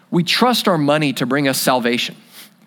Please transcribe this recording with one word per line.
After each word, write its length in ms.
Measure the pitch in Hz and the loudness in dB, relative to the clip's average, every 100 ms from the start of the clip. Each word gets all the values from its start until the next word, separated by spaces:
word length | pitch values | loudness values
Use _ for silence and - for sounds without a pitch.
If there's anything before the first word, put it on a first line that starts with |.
| _ | _
we 140 | 175 | -2
trust 460 | 170 - 247 233 220 | 0 2 2 2 0
our 80 | 170 | 2
money 340 | 143 151 147 | 2 2 0
to 140 | 120 127 | -2 -2
bring 240 | 139 139 | 0 0
us 100 | 135 | 0
salvation, 560 | - 127 120 120 - - - - - _ | 0 0 0 -2 -4 -12 -20 -20 -20 _